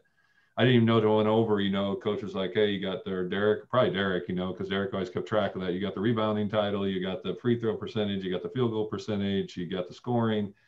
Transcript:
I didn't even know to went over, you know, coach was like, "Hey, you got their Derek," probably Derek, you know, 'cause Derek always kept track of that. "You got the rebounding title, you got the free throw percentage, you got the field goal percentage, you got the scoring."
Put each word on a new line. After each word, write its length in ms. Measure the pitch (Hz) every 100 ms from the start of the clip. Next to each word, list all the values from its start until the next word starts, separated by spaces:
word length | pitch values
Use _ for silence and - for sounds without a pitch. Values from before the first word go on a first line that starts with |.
| _ _ _ _ _ -
I 60 |
didn't 100 | 117 123
even 100 | 113
know 140 | 113
to 100 | 107
went 180 | 107 107
over, 340 | 113 107 104
you 80 | 98
know, 240 | 98 98 92
coach 260 | 107 101
was 120 | 101
like, 180 | 95 92
"Hey, 200 | 107 104
you 60 | 98
got 260 | 95 90 101
their 200 | 92 90
Derek," 440 | 98 107 104 -
probably 200 | 123 98
Derek, 380 | 90 98 90 90
you 60 |
know, 180 | 90 92
'cause 160 | 90 95
Derek 240 | 98 98
always 160 | 98 90
kept 180 | - -
track 280 | 107 98
of 80 | 95
that. 100 | 92
"You 80 | 90
got 140 | 98
the 60 | 98
rebounding 500 | 110 110 107 104 104
title, 360 | 107 101 98 98
you 140 | 95
got 220 | 92 92
the 120 | 95 -
free 220 | 123 117
throw 160 | 113
percentage, 480 | 101 101 110 104 98
you 80 | 92
got 120 | 90
the 80 | 87
field 220 | 127 120
goal 120 | 110 107
percentage, 720 | 98 104 104 98 98 90 -
you 80 | 87
got 220 | 92 90
the 60 |
scoring." 580 | - 123 120 113 107 101 -